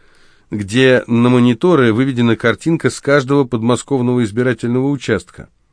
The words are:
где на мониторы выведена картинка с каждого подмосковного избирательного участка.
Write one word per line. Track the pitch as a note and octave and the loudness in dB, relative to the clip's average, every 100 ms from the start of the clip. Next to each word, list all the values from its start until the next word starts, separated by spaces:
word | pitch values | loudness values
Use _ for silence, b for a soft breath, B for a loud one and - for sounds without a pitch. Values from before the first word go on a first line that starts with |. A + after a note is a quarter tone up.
| b b b b b | b b b b b
где | G#2 G2 A#2+ C3 B2+ - | -8 -4 2 4 2 2
на | A#2 B2 | 0 4
мониторы | B2+ A#2+ A#2 F3+ D#3+ A#2+ | 4 2 2 2 2 2
выведена | A2 C3+ B2 A#2+ A2+ | 0 -2 0 0 0
картинка | A#2 G2+ D#3 E3 B2+ | -2 -2 -2 -2 -2
с | - | -4
каждого | - C#3+ B2+ C#3+ B2+ | -2 0 2 0 0
подмосковного | A2+ A#2 A#2+ - C3+ B2 B2 | -2 -2 -2 -2 -2 0 0
избирательного | A2 G#2+ B2+ A#2+ A#2 B2 C3+ | -2 -2 -2 -2 -4 -2 -2
участка. | C#3+ - G2+ - - - _ _ | -4 -4 -4 -6 -20 -20 _ _